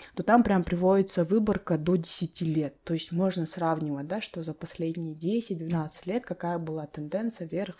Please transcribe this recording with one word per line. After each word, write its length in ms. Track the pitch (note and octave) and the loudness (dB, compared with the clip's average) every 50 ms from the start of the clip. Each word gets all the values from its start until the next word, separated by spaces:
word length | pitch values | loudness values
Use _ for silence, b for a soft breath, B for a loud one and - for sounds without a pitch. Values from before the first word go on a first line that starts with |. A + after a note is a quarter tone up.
| B B B | B B B
то 80 | - | -2
там 200 | E3+ - A3 A#3+ | 4 6 8 8
прям 200 | A3+ G3+ G3+ F#3 | 8 8 4 4
приводится 600 | E3+ - F3+ F3 F3+ F#3 G3 G3 F#3+ F#3+ - F3+ E3+ | 4 2 0 4 4 6 6 6 4 4 2 0 2
выборка 540 | E3 G3 A3+ G#3+ G#3+ G3 - - - F3 D#3 | 4 4 4 4 2 2 0 0 0 0 0
до 180 | D3+ E3+ F3+ | 2 2 2
десяти 480 | F3 E3 - - - F3 D#3+ - - E3+ | 2 0 -2 -4 -4 -4 -6 -4 -4 -2
лет. 300 | D#3+ D3+ D#3 D3+ C3+ - _ _ | 0 0 0 0 -2 -6 _ _
То 80 | - | -4
есть 200 | E3+ D#3+ - - | -4 -4 -4 -4
можно 340 | E3+ E3+ F#3+ F#3+ F3+ F3+ D#3+ | 0 0 0 2 0 0 -4
сравнивать, 600 | D#3+ - F3+ E3+ D#3+ D#3+ D#3 D#3+ D3 C#3+ C#3 C#3+ D#3 | -4 -4 -2 0 0 0 0 -2 -2 -4 -4 -4 -6
да, 120 | F#3 A3 | -6 -6
что 220 | - - - F3 | -6 -8 -8 -8
за 100 | D#3+ E3 | -8 -8
последние 640 | D#3 - - - - - E3 E3 E3 F3 E3 D#3+ D#3 | -8 -8 -10 -10 -6 -4 -4 -4 -4 -4 -6 -8 -8
десять-двенадцать 920 | D#3 E3 F3 A3 A#3 A3+ - G3 E3 E3 E3 E3+ E3 D3+ D#3 - - - | -4 -2 -2 0 0 -2 -4 -6 -6 -4 -2 -2 -2 -2 -4 -8 -10 -6
лет 200 | F3+ G3+ B3+ - | -4 -4 -4 -4
какая 320 | - F3 - - F3 F3 E3+ | -6 -6 -6 -4 -4 -4 -4
была 260 | E3 D#3 D#3 D#3 D3+ | -4 -6 -6 -8 -8
тенденция 640 | D3 - D#3+ D3 D3+ E3 G3+ A3+ A#3 A3 - F3 D#3+ | -8 -10 -10 -6 -4 -4 -4 -4 -4 -6 -8 -8 -6
вверх, 280 | E3+ F3 G#3 F#3 E3+ | -4 -4 -6 -6 -8